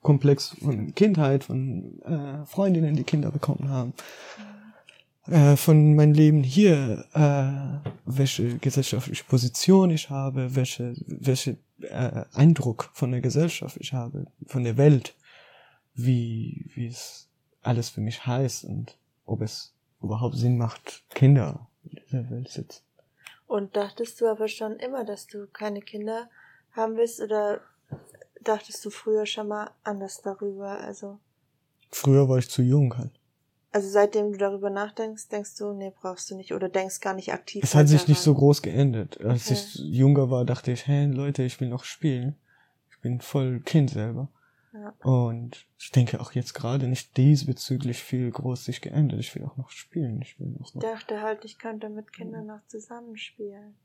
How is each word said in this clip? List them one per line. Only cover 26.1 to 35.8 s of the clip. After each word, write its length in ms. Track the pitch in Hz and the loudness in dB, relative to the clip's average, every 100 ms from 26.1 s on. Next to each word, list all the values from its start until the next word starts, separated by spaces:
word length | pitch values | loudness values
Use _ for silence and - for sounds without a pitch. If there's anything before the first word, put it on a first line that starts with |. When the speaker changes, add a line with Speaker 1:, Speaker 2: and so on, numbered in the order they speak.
| 226 233 _ _ _ _ | -8 -12 _ _ _ _
Speaker 2:
haben 240 | - 220 226 | -4 -4 0
willst, 240 | 233 - | -2 -2
oder 380 | 214 214 208 208 _ _ _ - - - _ - | -4 -2 -2 -4 _ _ _ -18 -18 -20 _ -12
dachtest 420 | - 220 - - 208 | -4 -4 -4 -14 -12
du 40 | |
früher 360 | - - 214 208 | -10 -2 -2 -2
schon 240 | - 208 | -6 -6
mal 200 | 208 - _ | -8 -10 _
anders 380 | - 202 196 - | -10 -8 -8 -10
darüber, 580 | - 196 202 196 202 202 | -10 -8 -8 -8 -10 -10
also? 400 | - 202 202 202 _ _ _ _ _ _ _ | -12 -12 -14 -16 _ _ _ _ _ _ _
Speaker 1:
Früher 360 | - 139 135 139 | -4 4 4 6
war 80 | 127 | 2
ich 100 | 123 | 0
zu 120 | - | 0
jung 340 | 127 143 135 117 | 2 4 2 0
halt. 140 | 120 _ _ _ _ _ _ | -10 _ _ _ _ _ _
Speaker 2:
Also 160 | 208 196 | -4 0
seitdem 420 | 202 208 214 208 | 4 4 2 -2
du 60 | 196 | -2
darüber 320 | 202 196 202 | -2 -2 -4
nachdenkst, 600 | 196 214 214 220 220 - | -4 -6 -6 -10 -10 -10
denkst 260 | 208 208 - | -10 -10 -10
du, 160 | 208 | -10
nee, 200 | 202 | -8